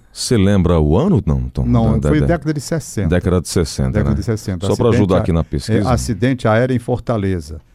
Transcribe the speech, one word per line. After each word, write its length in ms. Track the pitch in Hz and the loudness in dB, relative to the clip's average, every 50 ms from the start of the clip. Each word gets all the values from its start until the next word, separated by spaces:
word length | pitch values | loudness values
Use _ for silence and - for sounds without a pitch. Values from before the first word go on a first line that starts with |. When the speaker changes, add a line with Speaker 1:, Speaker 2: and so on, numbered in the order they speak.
| _ _ | _ _
Speaker 1:
Você 240 | - - - - 127 | -12 -10 -2 0 2
lembra 420 | 107 92 98 104 95 82 85 87 | 4 4 4 4 4 4 4 4
o 200 | 80 76 73 78 | 4 4 4 4
ano, 260 | 107 160 208 170 107 - | 2 2 2 2 2 2
não, 180 | 78 71 64 62 | 0 -2 -2 -2
Tom? 220 | 64 - - 64 | -4 -4 -4 0
Speaker 2:
Não, 320 | 62 - 117 - - - | 2 2 2 2 2 0
Speaker 1:
Da, 120 | - 69 73 | 0 0 2
Speaker 2:
foi 100 | 107 151 | 2 2
Speaker 1:
da, 60 | - | 2
Speaker 2:
década 280 | 139 170 - - 156 151 | 2 0 -2 -2 -4 -4
de 60 | 147 | -4
sessenta. 480 | - - 170 151 - - - 110 95 | -4 -4 -6 -6 -6 -6 -6 -4 0
Speaker 1:
Década 320 | 78 87 87 - 92 90 90 | 0 0 2 2 2 0 0
de 80 | - | -2
sessenta, 440 | - - 95 80 - - - 67 65 | -2 -2 -2 -2 -2 -2 -4 -4 -2
Speaker 2:
Década 180 | - - 69 69 | 0 0 0 0
Speaker 1:
né? 60 | 69 | -2
Speaker 2:
de 60 | 69 73 | -2 -2
sessenta. 440 | 120 110 104 - - 92 85 98 | -4 -4 -4 -4 -6 -6 -4 -2
Speaker 1:
Só 80 | 98 104 | -2 0
pra 140 | 110 117 117 | 2 2 2
Speaker 2:
Acidente 60 | 113 | 4
Speaker 1:
ajudar 180 | 117 104 90 92 | 4 2 2 2
Speaker 2:
a-, 40 | 90 | 0
Speaker 1:
aqui 120 | 110 - | 2 0
na 120 | 82 82 80 | 0 0 -2
pesquisa. 460 | - - 69 - - 107 98 101 127 | -2 -6 -6 -4 -2 -2 0 2 0
Speaker 2:
é, 40 | 120 | 0
acidente 540 | - - - 110 87 120 131 131 123 - 113 | 0 -2 -4 -4 -2 0 -2 -2 0 0 0
aéreo 260 | 107 113 127 131 131 | 2 2 2 0 -2
em 40 | 117 | -2
Fortaleza. 840 | - - 123 113 - - 117 107 98 95 95 85 78 78 80 78 - _ | -2 -4 -6 -4 -2 -4 -2 -2 0 -2 -2 -4 -6 -10 -14 -16 -16 _